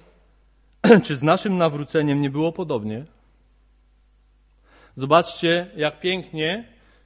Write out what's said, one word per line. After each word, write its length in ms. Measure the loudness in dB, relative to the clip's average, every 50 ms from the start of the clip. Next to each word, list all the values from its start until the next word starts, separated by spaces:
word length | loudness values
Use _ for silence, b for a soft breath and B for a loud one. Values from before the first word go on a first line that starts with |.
| -16 _ _ _ _ _ _ _ _ _
<clears throat> 560 | _ _ _ _ _ _ 6 6 6 6 6
czy 100 | 2 -4
z 60 | -2
naszym 360 | 0 2 2 2 0 -2 0 0
nawróceniem 640 | 0 0 0 -4 -6 -4 -2 -2 0 0 0 0
nie 80 | -2 -2
było 220 | -2 -2 -2 -2
podobnie? 540 | -4 -4 -6 -6 -6 -6 -6 -8 -10 -10 -12 -16 _ _ _ _ _ _ _ _ _ _ _ _ _ _ _ _ _ _ _ _ _ _ _ _ _ _ _ _ _ b b b b b b b b
Zobaczcie, 760 | -8 0 2 4 2 2 0 -4 -2 0 0 0 0 -2 -6 -6
jak 240 | -4 -4 -4 -4 -4
pięknie 680 | -4 -4 -4 -4 -6 -8 -8 -6 -4 -4 -4 -6 -8 -14 b b b b b b b